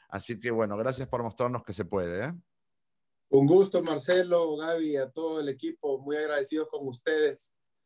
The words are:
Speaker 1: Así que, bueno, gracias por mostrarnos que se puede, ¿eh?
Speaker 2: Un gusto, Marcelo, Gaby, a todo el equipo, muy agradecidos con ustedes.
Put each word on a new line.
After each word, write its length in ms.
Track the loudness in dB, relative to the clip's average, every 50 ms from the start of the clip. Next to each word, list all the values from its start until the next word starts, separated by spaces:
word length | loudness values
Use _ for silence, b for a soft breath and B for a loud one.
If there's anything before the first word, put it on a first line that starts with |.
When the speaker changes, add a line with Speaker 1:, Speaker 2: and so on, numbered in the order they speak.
| b b
Speaker 1:
Así 320 | -10 -10 -8 -8 -10 -6
que, 100 | -4 -2
bueno, 280 | 0 0 0 0 0 -2
gracias 280 | -2 -2 -4 -6 -6 -6
por 140 | -6 -4
mostrarnos 400 | -4 -4 -4 -2 -2 -2 -2 -6
que 120 | -8 -8 -8
se 100 | -8 -6
puede, 400 | -4 -2 -2 -2 -2 -4 -4 -6
¿eh? 80 | -6 -8 -12 -16 _ _ _ _ _ _ _ _ _ _ _ _ _ _ _ _ 4
Speaker 2:
Un 160 | 4 6 8
gusto, 360 | 8 8 8 6 6 2 0
Marcelo, 720 | 0 0 -2 -2 0 2 2 2 4 4 2 2 2 0 -2
Gaby, 400 | -4 -2 -2 -2 0 0 0 -2
a 140 | -2 -2 -4
todo 280 | -6 -6 -6 -4 -4 -4
el 100 | -4 -4
equipo, 480 | -6 -6 -6 -8 -8 -6 -4 -4 -4 -4
muy 160 | -4 -4 -4
agradecidos 500 | -4 -2 -2 -2 -2 -2 -2 -2 -4 -4 -4
con 180 | -6 -8 -8 -8
ustedes. 640 | -10 -6 -4 -2 0 2 2 0 0 -4 -12 -20 _ _ _ _ _ _ _